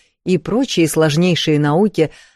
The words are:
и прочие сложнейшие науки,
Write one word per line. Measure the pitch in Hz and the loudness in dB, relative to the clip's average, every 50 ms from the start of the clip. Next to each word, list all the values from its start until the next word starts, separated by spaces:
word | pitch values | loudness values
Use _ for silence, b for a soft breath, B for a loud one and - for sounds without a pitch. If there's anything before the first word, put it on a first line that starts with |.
| b b b _ _ | b b b _ _
и | - 185 160 | -2 -2 -2
прочие | - - 185 240 277 - - 180 165 151 | -2 -2 -2 -2 -2 -2 0 0 0 0
сложнейшие | - 160 160 156 143 160 175 185 170 - - 165 151 147 | 2 0 0 0 2 2 2 0 0 0 0 0 0 0
науки, | 147 147 147 170 214 208 - - 156 143 b b b b b | 0 0 0 0 0 0 0 -2 -2 -2 b b b b b